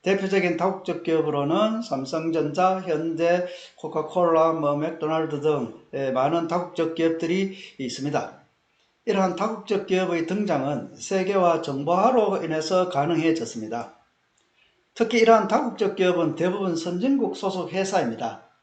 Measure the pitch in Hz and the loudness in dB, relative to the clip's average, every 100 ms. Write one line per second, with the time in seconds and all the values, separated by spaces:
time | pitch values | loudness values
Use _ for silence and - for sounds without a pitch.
0 | 180 190 190 190 175 165 180 190 - 170 | 0 0 2 0 0 0 0 -2 -6 -6
1 | - 160 151 143 143 180 220 226 233 135 | 0 0 2 0 0 2 2 0 -4 -6
2 | 131 165 160 160 147 147 185 185 180 156 | -4 -4 -2 -2 -2 2 2 2 -2 -2
3 | 165 160 170 180 180 - - _ 120 120 | -2 0 2 2 0 -8 -18 _ -6 -6
4 | - 185 175 165 160 160 147 143 160 165 | -2 2 4 6 4 2 0 0 -2 -4
5 | 151 160 156 147 151 147 113 - - 139 | -2 -2 -2 -2 0 0 -2 -10 -12 -4
6 | 135 127 139 170 165 170 175 - 165 165 | -2 0 2 0 0 -4 -4 -2 -2 0
7 | 165 160 165 185 196 - - - 127 123 | 0 0 -2 0 -2 -6 -18 -10 -8 -6
8 | 143 139 107 - _ _ _ _ _ _ | -4 -4 -4 -12 _ _ _ _ _ _
9 | - 196 190 170 214 214 - 196 - 185 | -2 2 2 0 -4 -4 -2 -4 0 0
10 | 180 170 - 190 190 151 135 135 - - | 2 0 -2 -2 0 0 0 -4 -8 -14
11 | - 190 185 196 175 160 156 135 143 180 | -4 -2 2 4 4 2 -2 -4 0 4
12 | 226 254 208 190 160 156 156 185 180 139 | 4 4 2 0 -2 -4 0 0 2 0
13 | 147 165 165 160 110 117 107 117 - - | 0 2 2 0 -2 -8 -8 -8 -10 -16
14 | _ _ _ _ _ _ _ _ _ - | _ _ _ _ _ _ _ _ _ -2
15 | 226 240 226 226 196 220 254 - 196 196 | 0 4 6 6 6 0 -2 -2 -2 2
16 | 180 175 160 - 175 202 190 160 175 180 | 2 2 0 0 -2 0 -2 -2 -4 -2
17 | 247 277 220 - 196 185 165 185 190 196 | 0 2 0 -2 -4 -4 -4 -4 0 0
18 | 196 110 120 - - _ | 0 -4 -6 -8 -20 _